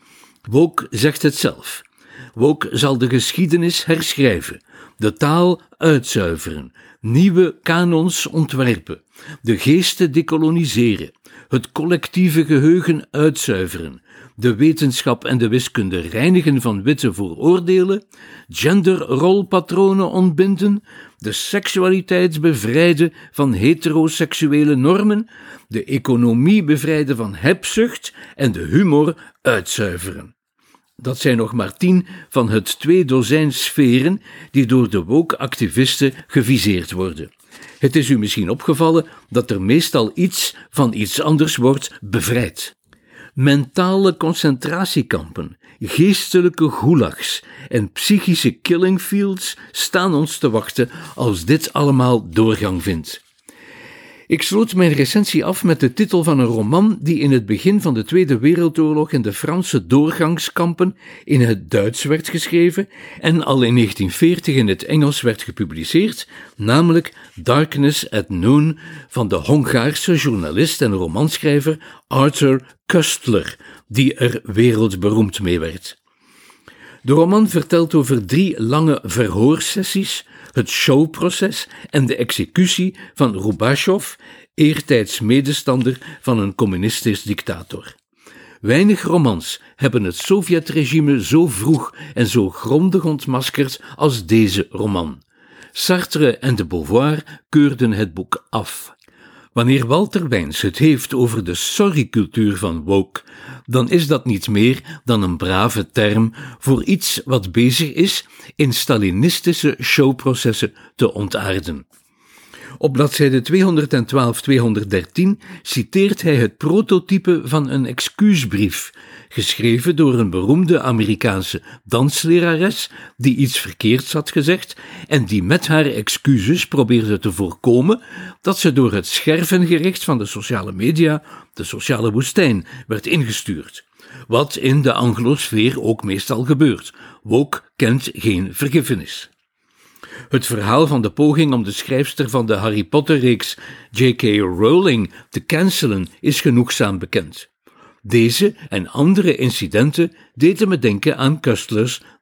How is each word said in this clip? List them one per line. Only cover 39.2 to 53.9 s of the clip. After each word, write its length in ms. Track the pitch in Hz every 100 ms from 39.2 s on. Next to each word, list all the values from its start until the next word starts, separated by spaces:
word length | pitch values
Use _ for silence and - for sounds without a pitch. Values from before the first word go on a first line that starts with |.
| _
dat 220 | 123 120
er 100 | 98
meestal 500 | 95 147 160 143 110
iets 420 | - 175 - - - -
van 240 | - 127
iets 280 | 110 104 -
anders 340 | - 151 156 -
wordt 360 | 123 139 - -
bevrijd. 760 | 98 101 98 117 101 - - - _ _ _ - -
Mentale 840 | - 139 143 127 - 180 190 190 160
concentratiekampen, 1400 | 160 175 156 127 - 170 190 156 120 98 80 85 80 - _ -
geestelijke 920 | 107 - 185 196 - 180 175 165 156
gulags 720 | - 120 165 92 - - - - - -
en 240 | 123 101
psychische 600 | - - 208 - 170 123
killing 500 | - - 175 185 190
fields 560 | - 202 202 185 - - -
staan 420 | - - 185 190
ons 240 | 151 151 -
te 120 | 139
wachten 400 | 110 - - 120 - - -
als 300 | 120 95 82
dit 280 | 151 -
allemaal 560 | - 143 135 127 120 87
doorgang 540 | 82 110 107 104 92
vindt. 420 | 90 85 76 - _ _ _ - - - -